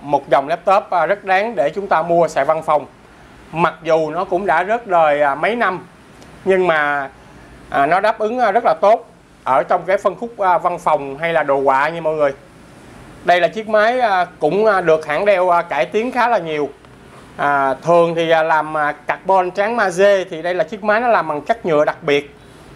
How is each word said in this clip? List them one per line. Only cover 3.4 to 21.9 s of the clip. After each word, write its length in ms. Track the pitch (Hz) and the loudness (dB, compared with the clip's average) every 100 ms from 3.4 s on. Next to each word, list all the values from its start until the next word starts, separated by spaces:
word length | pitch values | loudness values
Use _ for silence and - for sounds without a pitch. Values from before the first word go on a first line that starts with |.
| - | -10
Mặc 220 | 165 165 - | -2 -2 -2
dù 260 | 160 160 151 | 0 0 0
nó 160 | 165 190 | -4 -4
cũng 200 | 180 196 | -4 0
đã 200 | 160 185 | 0 0
rớt 220 | 233 208 | -4 0
đời, 340 | 170 156 147 | 2 4 4
à, 140 | 143 135 | 2 0
mấy 200 | 190 240 | -2 0
năm, 320 | 196 180 - - - - - - 185 | -2 -4 -10 -20 -20 -20 -20 -8 0
nhưng 220 | 190 180 | 2 2
mà, 420 | 156 147 143 135 - - - - - - | 2 0 -2 -6 -14 -20 -20 -20 -20 -4
à, 160 | 139 143 | 0 2
nó 140 | 185 | 2
đáp 200 | 214 220 | 0 0
ứng, 200 | 214 247 | -4 0
à, 120 | 220 | 0
rất 120 | 220 247 | 2 2
là 100 | 156 | 2
tốt 280 | 202 247 - - - - | 2 2 -2 -20 -20 -10
ở 200 | 123 139 | 0 0
trong 180 | - 185 165 | 2 -2 0
cái 120 | 196 | -2
phân 180 | 202 175 | -2 -4
khúc, 240 | 233 - | -10 -2
à, 180 | 190 165 | 0 0
văn 220 | 175 175 | 0 -2
phòng 380 | 175 151 139 139 | 0 0 -2 -6
hay 160 | 170 | -2
là 100 | 160 | 0
đồ 180 | 147 139 | 0 0
họa 280 | 135 131 151 | 2 2 0
nha 120 | 170 | -2
mọi 140 | 156 156 | -4 0
người. 180 | 143 135 - - - - - - - - | -2 -2 -18 -20 -20 -20 -20 -20 -20 -12
Đây 180 | 175 175 | -4 -2
là 60 | 170 | -2
chiếc 220 | 214 214 | -4 -4
máy, 300 | 214 220 254 | 0 0 0
à, 260 | 226 185 170 - | -2 -2 -4 -4
cũng, 260 | 151 196 220 | -4 0 0
à, 160 | 190 | 0
được 240 | 170 156 151 | 2 0 0
hãng 200 | 151 202 | -2 0
Dell, 240 | 185 180 | 2 2
à, 100 | 170 | 0
cải 240 | 170 139 - | 0 -4 -2
tiến 260 | 208 247 | -2 -4
khá 160 | 247 240 | -2 0
là 100 | 208 | 0
nhiều. 320 | 165 151 143 - - - - - - - | -2 -4 -4 -8 -20 -20 -20 -20 -16 -4
À, 360 | 143 139 135 | 0 0 0
thường 420 | 131 160 170 170 165 | -2 2 2 2 0
thì, 140 | 165 | 2
à, 140 | 160 | 2
làm, 340 | 160 156 156 156 | 2 0 0 -2
à, 140 | 147 | -4
carbon 600 | 147 - - 185 190 180 | -4 -6 -6 0 0 0
tráng 240 | 196 208 240 | -2 -2 0
magie, 480 | 190 175 202 196 180 | -2 2 4 2 -2
thì 120 | 160 | -6
đây 120 | 170 | -4
là 100 | 180 | -2
chiếc 200 | - 208 | -4 -4
máy 160 | 214 214 | 0 0
nó 80 | 247 | 2
làm 200 | 190 160 | 0 0
bằng 140 | 147 | -4
chất 240 | - - 185 | -4 -4 0
nhựa 200 | 147 | 2
đặc 120 | 156 | 2